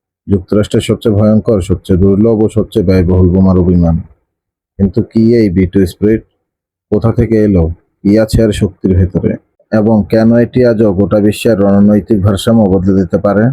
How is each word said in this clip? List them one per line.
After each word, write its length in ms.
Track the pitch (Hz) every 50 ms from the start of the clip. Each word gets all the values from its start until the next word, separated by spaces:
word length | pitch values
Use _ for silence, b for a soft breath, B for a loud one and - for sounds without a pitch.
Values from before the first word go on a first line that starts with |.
| _ _ _ _ - -
যুক্তরাষ্ট্রের 520 | 98 95 87 - - 104 107 - - 117
সবচেয়ে 340 | - - 113 95 - 120 107
ভয়ঙ্কর, 460 | 98 110 107 107 110 98 - 113 101
সবচেয়ে 380 | 87 - 92 92 - - 98 90
দুর্লভ 440 | 95 98 98 95 107 113 113 104 110
ও 60 | 104
সবচেয়ে 360 | - 110 101 - - 113 98
ব্যয়বহুল 440 | 90 95 95 92 85 90 87 90 90
বোমারু 340 | 87 95 95 95 92 92 87
বিমান। 340 | 87 90 90 87 82 82 85 - - _ _ _ _ _ _ _ _ _ _ _ _ _ -
কিন্তু 240 | 98 95 87 113
কি 340 | 107 - - 113 113 113 120
এই 140 | 120 110 104
বি 180 | 85 95 95 87
টু 180 | - 101 98
স্পিরিট? 380 | 87 - - - 104 110 110 - _ _ _ _ _ _ _ _ _ _ _ _ -
কোথা 200 | - 104 95 117
থেকে 260 | 107 - 120 110 113 110 107
এলো? 240 | 104 98 90 82 80 82 - _ _ _ _ -
কি 160 | 98 101 110
আছে 220 | 110 110 - 113
এর 100 | 113 -
শক্তির 440 | - - - 104 - _ - 95 95
ভেতরে? 380 | 90 92 90 - - - - - - _ _ _ _ _ -
এবং 320 | - 110 104 107 113 107 98 82
কেন 260 | - 110 113 113 117
এটি 300 | 120 120 117 - 131 123
আজও 280 | 120 117 101 117 107 95
গোটা 260 | 90 101 90 98 107
বিশ্বের 400 | 101 107 104 - - 120 113 95
রণনৈতিক 600 | 98 101 98 101 101 101 104 107 101 - 117 104
ভারসাম্য 400 | 90 104 101 92 - - 117 117
বদলে 400 | 110 98 92 98 90 95 98 95
দিতে 160 | 95 85 - 98
পারে? 260 | 92 101 101 101 110 120